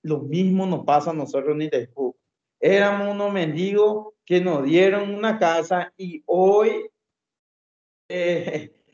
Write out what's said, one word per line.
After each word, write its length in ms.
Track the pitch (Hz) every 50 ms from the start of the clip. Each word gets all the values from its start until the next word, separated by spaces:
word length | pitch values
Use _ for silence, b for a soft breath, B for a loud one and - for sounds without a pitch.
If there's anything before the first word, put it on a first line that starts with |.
| -
Lo 160 | 156 151 139
mismo 460 | 131 131 151 175 190 185 185 190 190
nos 180 | 190 170 127 -
pasa 280 | - 143 147 151 175
a 20 | 160
nosotros 420 | 156 139 - - 139 135 151 147
en 60 | 151
Itaipú. 520 | 156 151 151 127 117 - _ 139 131 120 - _ _ _ _ _ _ _ _ _
Éramos 480 | 123 160 196 202 202 202 202 202 202 202 202
unos 160 | 202 202 202
mendigos 800 | 202 190 165 156 143 160 185 196 202 208 214 214 214 214 - - _ _ _
que 160 | - 175 180
nos 240 | 180 180 165 143 135
dieron 500 | 139 160 175 190 196 196 202 202 202 202
una 240 | 202 214 226 220 220
casa 540 | 190 165 165 165 160 160 185 180 170 - _
y 280 | - 190 180 170 151 _
hoy, 680 | - 170 180 185 190 202 208 214 226 - - - - _ _ _ _ _ _ _ _ _ _ _ _ _ _ _ _ _ _ _ _ _ _ _ _
eh, 680 | 180 180 175 175 175 165 170 - 147 151 - - _ _ _ _